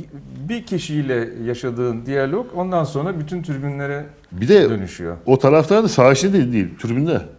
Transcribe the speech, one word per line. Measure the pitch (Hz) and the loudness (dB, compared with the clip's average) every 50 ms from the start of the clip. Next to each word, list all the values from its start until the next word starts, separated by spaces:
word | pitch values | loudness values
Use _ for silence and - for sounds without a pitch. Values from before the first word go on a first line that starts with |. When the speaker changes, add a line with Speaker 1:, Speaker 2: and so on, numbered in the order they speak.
| 151 - 143 139 135 135 127 127 139 175 | -14 -14 -16 -20 -18 -16 -16 -12 -10 -8
Speaker 1:
Bir | 233 233 233 | -8 -8 -6
kişiyle | - 202 170 - - 151 151 143 131 127 117 117 113 - 117 113 | -6 -6 -6 -4 -4 -4 -2 -2 0 -2 -2 -2 -4 -8 -8 -6
yaşadığın | 120 120 120 139 127 117 120 123 123 113 117 117 | -6 -6 -6 -6 -6 -4 -4 -4 -4 -4 -6 -6
diyalog | 131 139 139 135 135 165 226 247 247 - | -4 -2 -2 -2 -2 -2 -4 -6 -6 -6
ondan | 175 185 185 180 170 151 | -6 -4 -2 0 -2 -2
sonra | 147 - 139 151 190 190 160 | -2 -2 -4 -4 -4 -4 -6
bütün | 151 151 180 180 160 | -6 -6 -8 -8 -6
tribünlere | 156 143 135 139 143 139 139 143 139 143 147 147 147 - _ _ - | -6 -6 -6 -6 -6 -6 -6 -6 -6 -6 -8 -8 -12 -18 _ _ -12
Speaker 2:
Bir | 85 90 110 | -8 -2 4
de | 139 208 196 151 117 | 6 6 6 6 6
Speaker 1:
dönüşüyor. | 113 101 92 87 - - 87 82 85 82 - | 2 -2 -6 -8 -10 -8 -8 -8 -8 -4 2
Speaker 2:
o | 123 135 135 | 2 4 6
taraftar | - 135 151 160 156 160 202 220 226 | 6 6 6 6 4 4 2 2 2
da | |
saha | 190 - - 123 135 | 2 4 6 6 6
içinde | 139 139 180 196 196 | 6 4 2 2 2
değil, | 185 127 123 120 | 2 2 2 0
değil, | 107 92 85 - | -2 -2 -2 -6
tribünde. | - - 113 117 131 151 170 143 95 76 - - | -8 -6 -4 -2 0 0 0 0 -2 -4 -6 -18